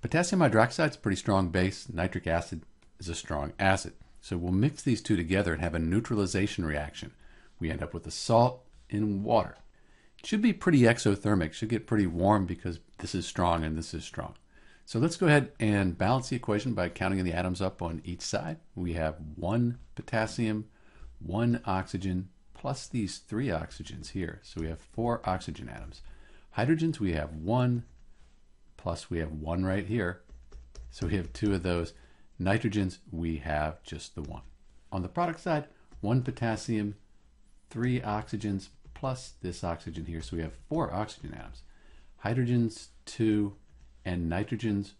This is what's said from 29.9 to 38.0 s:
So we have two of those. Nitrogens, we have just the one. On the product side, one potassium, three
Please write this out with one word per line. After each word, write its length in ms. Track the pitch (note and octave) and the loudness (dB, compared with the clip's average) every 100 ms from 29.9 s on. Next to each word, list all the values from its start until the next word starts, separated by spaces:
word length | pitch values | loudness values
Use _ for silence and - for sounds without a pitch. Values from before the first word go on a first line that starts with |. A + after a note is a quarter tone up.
| A#2 F2+ F2+ - - - - - - - | 0 -2 -4 -12 -20 -18 -18 -18 -16 -16
So 180 | - F2 | -6 -2
we 80 | F#2+ | 0
have 160 | E2 | -2
two 220 | - G#2+ | -2 0
of 100 | G2 | 2
those. 280 | F2+ F2 E2+ - - - - - | 2 0 -2 -8 -20 -20 -20 -4
Nitrogens, 580 | F#2 G#2 A2 G2+ F#2+ - - | 0 2 2 0 0 -4 -12
we 280 | E2 E2 D#2+ | -6 -4 -4
have 440 | - D2+ D2+ D#2 | -2 -2 -2 -4
just 320 | - D#2 - | -12 -14 -12
the 80 | - | -12
one. 200 | C#2+ - - - - - - | -10 -10 -14 -20 -20 -20 -8
On 100 | F#2+ | -6
the 60 | F2+ | -4
product 320 | - F3 E3 | -2 -2 -2
side, 260 | - D3+ - - - - | 0 0 -2 -14 -20 -8
one 220 | G2+ B2 | 0 2
potassium, 760 | B2 B2+ A#2+ G#2+ - A2 G#2 G2+ - - - _ - - - | 0 -2 -2 -2 -2 0 0 -6 -18 -20 -20 _ -20 -20 -12
three 300 | A#2+ B2 B2 | -2 0 0